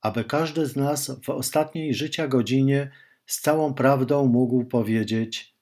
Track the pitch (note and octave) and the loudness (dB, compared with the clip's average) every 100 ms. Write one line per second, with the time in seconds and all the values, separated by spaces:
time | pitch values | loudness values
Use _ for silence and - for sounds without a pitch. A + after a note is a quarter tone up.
0 | A2 G#2+ A2+ C#3+ D#3+ D3+ D3+ B2 C#3 D3 | -4 -4 -2 -2 -2 -2 -4 -2 -2 -2
1 | - C3 - C3+ B2+ D#3 D3+ E3 D#3 - | -6 -10 -8 -6 -2 0 -2 -4 -4 -2
2 | D3+ - D#3 C3 G#2+ C3 C3+ C#3 C#3 - | -4 -4 0 0 2 2 2 2 -2 -12
3 | - _ _ - - D#3 D#3 C3+ B2+ C#3 | -20 _ _ -4 0 2 0 2 2 4
4 | B2+ C#3+ C3+ A#2+ B2+ B2+ B2 B2 G#2+ A2+ | 2 4 4 4 4 0 0 -2 0 0
5 | G#2+ A2+ A2 - - _ | 0 -2 -2 -8 -14 _